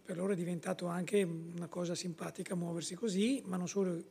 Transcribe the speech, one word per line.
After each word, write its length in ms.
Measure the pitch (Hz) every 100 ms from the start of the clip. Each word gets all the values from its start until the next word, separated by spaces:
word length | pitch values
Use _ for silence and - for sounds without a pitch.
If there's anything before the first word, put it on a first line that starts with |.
| -
per 100 | 170
loro 180 | 190
è 20 | 190
diventato 500 | 175 175 180 180 175
anche 360 | 175 170 202
una 440 | 180 165 170 170 170
cosa 260 | 180 175
simpatica 600 | 170 185 160 170 - 180
muoversi 400 | 180 170 170 151
così, 480 | 180 233 190 220 269 190
ma 100 | 185
non 120 | 180
solo 360 | 202 190 170 -